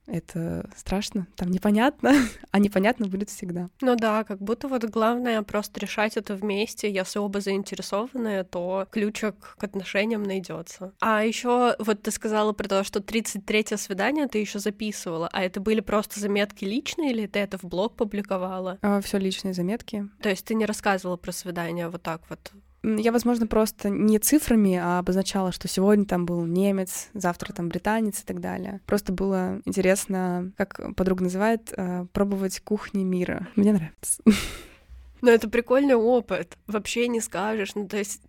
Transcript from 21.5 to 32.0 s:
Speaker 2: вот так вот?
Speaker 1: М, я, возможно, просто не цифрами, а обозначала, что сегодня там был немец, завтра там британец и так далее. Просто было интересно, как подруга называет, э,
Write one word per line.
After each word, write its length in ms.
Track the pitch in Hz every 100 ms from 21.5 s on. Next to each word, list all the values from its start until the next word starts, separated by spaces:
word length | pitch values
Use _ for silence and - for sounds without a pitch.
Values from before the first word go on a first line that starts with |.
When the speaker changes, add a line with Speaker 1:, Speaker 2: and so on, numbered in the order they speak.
| 175 170 175 170
Speaker 2:
вот 140 | 175
так 200 | - 160 -
вот? 220 | 165 - 202 _ _
Speaker 1:
М, 120 | 220 214
я, 140 | 226
возможно, 340 | 233 233 240 220
просто 420 | 214 220 - 202
не 280 | 196 214 214
цифрами, 600 | - 302 - 226 196 180
а 160 | 175 180
обозначала, 520 | 180 185 190 196 185
что 160 | - -
сегодня 380 | - 196 208 202
там 200 | 180 175
был 200 | 175 165
немец, 600 | 180 202 196 185 - -
завтра 400 | 208 180 175 -
там 160 | - 170
британец 520 | 175 208 220 214 -
и 40 | -
так 140 | 180
далее. 400 | 185 185 185 196 -
Просто 260 | 208 -
было 480 | 180 196 190 185 190 -
интересно, 840 | 196 185 196 - 185 185 180 185 -
как 380 | 196 - - 202
подруга 280 | 185 185
называет, 480 | 180 185 220 226 - -
э, 280 | 180 180